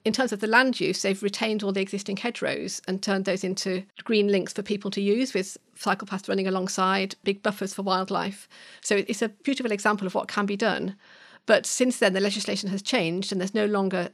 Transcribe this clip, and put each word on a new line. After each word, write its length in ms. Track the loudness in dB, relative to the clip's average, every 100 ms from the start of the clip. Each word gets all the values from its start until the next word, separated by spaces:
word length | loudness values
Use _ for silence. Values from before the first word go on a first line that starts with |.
In 80 | -2
terms 220 | 0 0
of 80 | 0
the 60 | 4
land 340 | 4 4 2
use, 200 | 0 0
they've 220 | 0 0
retained 400 | -2 0 0 0
all 80 | 0
the 100 | 0
existing 360 | -2 -4 -6 -6
hedgerows 640 | -4 -4 -4 -4 -6 -8 -4
and 160 | -4
turned 220 | 0 0
those 220 | 0 -2 -2
into 380 | -2 -2 -2 -4 -10
green 240 | 2 4 6
links 240 | 4 0
for 100 | -4
people 300 | -4 -4 -4
to 100 | -2
use, 320 | 2 2 2
with 240 | -2 -4 -8 _ -6
cycle 300 | -2 -2 -2
paths 220 | -6 -2
running 200 | 0 0
alongside, 680 | 0 -2 0 2 2 -2 -4
big 180 | -4 -2
buffers 320 | -2 -2 -4
for 80 | -4
wildlife. 680 | 0 0 0 -2 -2 -8 -16 -20 -20 -8
So 160 | 0 2 2
it's 140 | -2
a 80 | -4
beautiful 420 | -4 -2 -2 0
example 340 | 0 2 0 0
of 80 |
what 140 | -2 -2
can 180 | -2 0
be 120 | 0
done. 400 | 0 0 -4 -8 -14 -20 -20 -6 4
But 180 | 4 4
since 320 | 0 2 2
then, 160 | 2
the 60 | 4
legislation 500 | 2 0 -2 -2 -2
has 140 | -4
changed 480 | 0 0 2 0 -2
and 100 | -2
there's 140 | 0 0
no 100 | 2
longer 440 | 2 2 0 -4